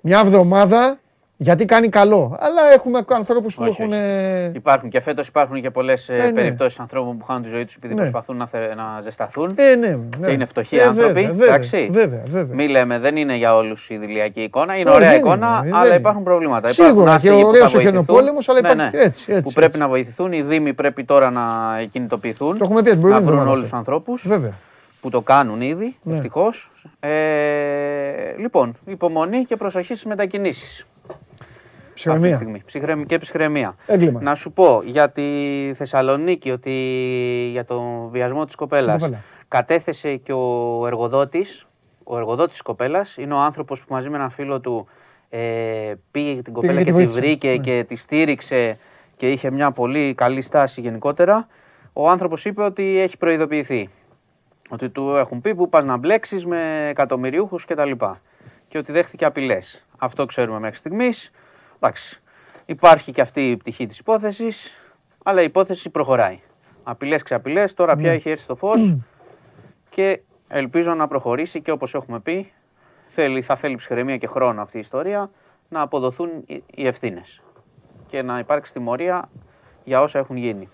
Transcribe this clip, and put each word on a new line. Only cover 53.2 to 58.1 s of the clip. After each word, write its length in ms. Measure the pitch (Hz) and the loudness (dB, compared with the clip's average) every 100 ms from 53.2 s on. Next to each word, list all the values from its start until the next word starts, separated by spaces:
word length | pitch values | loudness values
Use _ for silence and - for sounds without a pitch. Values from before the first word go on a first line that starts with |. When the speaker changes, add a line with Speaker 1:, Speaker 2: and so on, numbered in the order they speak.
| 170 160 156 151 135 127 98 _ _ _ _ _ _ _ _ | -2 0 -2 -4 -4 -8 -8 _ _ _ _ _ _ _ _
Speaker 2:
Ότι 200 | 117 131 | -12 -10
του 260 | - 139 143 | -8 -2 -2
έχουν 240 | 127 123 | -2 -4
πει 140 | 160 | -6
που 140 | 185 175 | -2 2
πας 160 | 160 | 2
να 120 | 139 123 | 2 -2
μπλέξεις 500 | 143 220 - 196 175 | 0 -2 -2 -10 -6
με 420 | 170 160 156 151 | -6 -6 -6 -6
εκατομμυριούχους 760 | 139 135 131 131 147 202 180 | -4 -2 -2 -4 -4 -4 -8
και 100 | - | -10
τα 100 | 156 | -6
λοιπά. 360 | 143 127 104 | -4 -4 -8